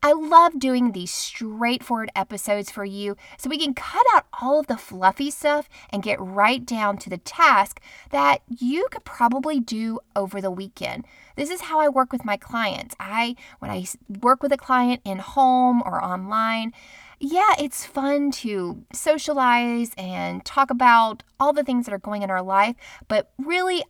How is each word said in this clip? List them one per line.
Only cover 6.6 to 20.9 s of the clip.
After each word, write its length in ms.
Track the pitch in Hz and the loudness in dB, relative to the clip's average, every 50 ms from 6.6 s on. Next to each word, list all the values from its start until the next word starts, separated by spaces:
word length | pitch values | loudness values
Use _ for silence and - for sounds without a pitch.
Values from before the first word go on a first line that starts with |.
| 247 | -2
down 320 | - 233 220 214 202 202 - | -6 -4 -2 0 -2 -2 -4
to 120 | - 185 | -8 -10
the 80 | 180 175 | -10 -10
task 600 | - - - - 330 - 233 196 202 - - - - - - - - - | -10 -10 0 4 6 6 6 6 4 0 -4 -14 -20 -20 -20 -20 -10 -4
that 320 | 285 277 285 285 285 285 - | 0 2 4 4 2 2 -2
you 400 | _ 240 - 247 247 285 349 494 523 | _ -8 -4 -2 -2 0 0 -2 -2
could 120 | - 453 - | -4 -10 -14
probably 540 | - - - 240 233 247 269 262 311 311 262 | -14 0 2 2 2 2 0 -2 -2 -2 -2
do 400 | 233 - 220 220 226 226 226 - - _ _ | -2 -2 -4 -6 -4 -6 -6 -8 -12 _ _
over 260 | 202 196 190 202 196 | -4 -4 -4 -6 -6
the 100 | 190 190 | -4 -4
weekend. 540 | 180 185 196 196 - - - - - - - - - - - _ _ | -6 -6 -10 -12 -10 -10 -8 -8 -8 -10 -12 -16 -20 -20 -20 _ _
This 160 | - 285 311 | -8 -6 -6
is 120 | 370 359 | -6 -10
how 180 | - 311 320 311 | -6 -2 0 2
I 80 | 302 294 | 2 4
work 240 | 254 269 254 - | 4 2 0 0
with 120 | 262 240 - | -4 -6 -4
my 120 | 214 202 | -4 -6
clients. 580 | - - - - 233 220 196 - - - - - - | -6 -6 -6 -4 -4 -4 -4 -4 -8 -10 -14 -14 -14
I, 340 | - 190 214 226 233 240 247 - - - - _ | -12 -6 -2 -2 -2 -2 -4 -10 -16 -20 -18 _
when 140 | - 208 | -10 -8
I 80 | 202 185 | -8 -8
s-, 160 | 185 - - - _ - 196 202 | -8 -10 -12 -14 _ -16 -10 0
work 240 | 240 247 262 - 285 | 2 2 2 2 2
with 80 | 277 | 0
a 60 | 285 254 | 0 -2
client 420 | - - 262 247 247 247 247 247 - | 0 0 2 2 4 2 0 -2 -4
in 140 | 196 190 180 | -8 -8 -8
home 640 | - - - 277 262 254 254 254 254 254 240 240 - | -10 -4 2 4 4 4 6 4 4 4 4 2 0
or 200 | 185 175 170 185 | -2 -4 -4 -4
online, 680 | 180 180 185 185 196 220 220 226 226 226 226 226 233 - - - - - - - - - _ | -4 -4 -6 -4 -2 -2 0 0 0 -2 -2 -4 -8 -10 -14 -20 -20 -20 -20 -20 -20 -12 _
yeah, 300 | 277 277 330 370 415 427 381 285 | -6 -2 2 4 4 4 4 2
it's 260 | 294 269 - - - | 0 -6 -8 -10 -14
fun 460 | - - 277 269 277 285 285 285 277 | -8 -6 -4 0 0 0 0 0 -2
to 520 | 254 - - 214 208 190 180 175 - - - _ - | -4 -4 -6 -6 -4 -4 -4 -6 -8 -12 -16 _ -14
socialize 1000 | - - 320 311 294 - 302 294 269 254 247 240 240 240 240 240 240 233 233 - 202 | -2 0 0 0 0 -2 -2 0 2 4 4 4 2 2 0 -2 -2 -4 -6 -8 -10
and 440 | 185 185 185 180 175 175 180 185 | -10 -8 -8 -6 -6 -6 -8 -8
talk 280 | - - - 277 269 262 | -10 -2 0 0 2 2
about 520 | 254 240 254 240 | 2 4 6 8